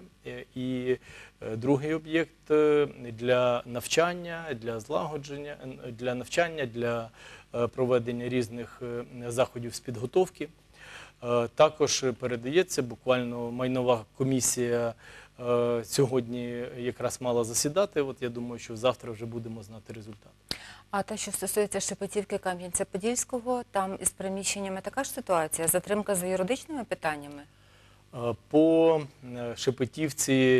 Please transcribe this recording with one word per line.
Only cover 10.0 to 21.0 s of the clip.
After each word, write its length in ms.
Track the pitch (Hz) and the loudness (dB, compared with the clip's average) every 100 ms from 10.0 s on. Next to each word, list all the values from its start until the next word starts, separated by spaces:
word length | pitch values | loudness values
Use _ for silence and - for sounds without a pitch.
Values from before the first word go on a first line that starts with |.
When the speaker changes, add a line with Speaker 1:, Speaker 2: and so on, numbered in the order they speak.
| 123 185 180 - 151 - _ - - - - - | 0 2 2 0 -10 -12 _ -20 -20 -18 -20 -10
Speaker 1:
Е, 240 | 120 120 117 | 0 2 2
також 500 | - 151 151 139 - 131 113 | 6 6 6 2 2 0 -2
передається, 640 | 127 120 123 165 180 - | -4 -4 0 2 2 0
буквально 680 | 120 - 127 127 120 120 120 | -4 -2 2 2 2 -4 -6
майнова 540 | 123 127 127 123 117 - - | -2 0 2 4 2 2 -2
комісія, 800 | 135 131 - 123 120 120 117 - - - - - | 2 2 2 0 0 2 0 -4 -16 -20 -20 -6
е, 440 | 123 120 120 117 | 2 2 4 0
сьогодні 800 | 110 - 131 131 117 123 120 120 123 127 | 0 2 4 2 0 -6 -6 -6 -8 -6
якраз 420 | 120 - 120 - | -6 -2 -4 -2
мала 220 | 123 120 | 0 2
засідати. 580 | 113 110 147 170 202 156 | 2 0 0 2 0 0
От 140 | 135 127 | -2 -2
я 80 | 123 | -6
думаю, 300 | 120 120 117 | -4 -8 -8
що 180 | - 110 | -10 -2
завтра 360 | 127 120 120 | 0 0 -4
вже 140 | 107 117 | -10 -8
будемо 360 | 117 113 113 | -8 -8 -12
знати 300 | 104 110 - | -14 -18 -16
результат. 400 | 113 107 104 - _ - - - - - | -16 -14 -18 -20 _ -12 -12 -12 -20 -8
Speaker 2:
А 120 | 202 | -6